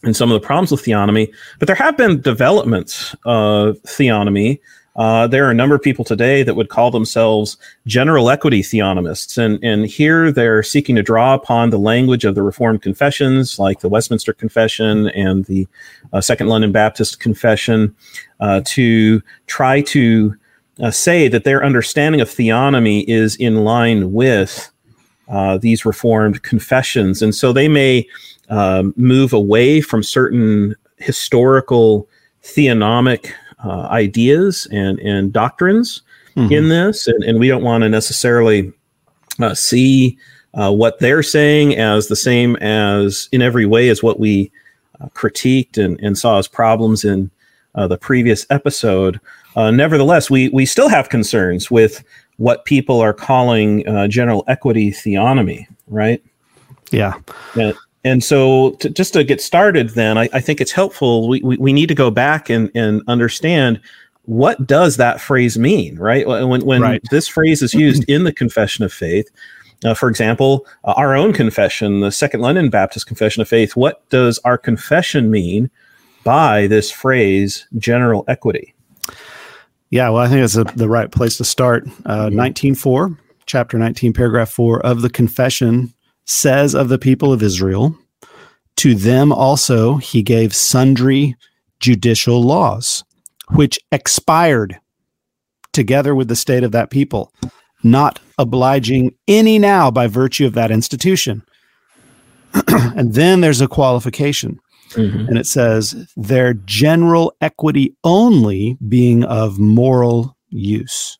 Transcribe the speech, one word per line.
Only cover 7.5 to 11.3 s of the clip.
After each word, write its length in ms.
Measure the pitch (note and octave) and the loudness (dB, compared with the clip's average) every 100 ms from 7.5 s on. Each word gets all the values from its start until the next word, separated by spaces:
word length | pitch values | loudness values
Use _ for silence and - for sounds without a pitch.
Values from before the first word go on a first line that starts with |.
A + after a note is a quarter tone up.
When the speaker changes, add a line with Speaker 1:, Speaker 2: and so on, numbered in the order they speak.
| - - _ - | -10 -20 _ -4
Speaker 1:
general 420 | A2+ C#3 D#3 A#2+ | 0 2 4 4
equity 320 | D3 D#3 A2+ | 2 2 0
theonomists, 760 | F#2+ A2+ G2 F#2 F2 D#2+ - - | 0 0 0 0 -4 -8 -10 -4
and, 160 | A2+ G#2+ | -2 -2
and 220 | A#2+ G#2 G#2+ | -2 -2 -2
here 440 | - D3+ E3 E3 | 0 0 2 2
they're 300 | C#3 A#2 A2 | 2 2 2
seeking 320 | G#2+ D3 C#3+ A#2+ | 0 -2 0 0
to 60 | |
draw 300 | G2+ A2+ B2 | 2 2 2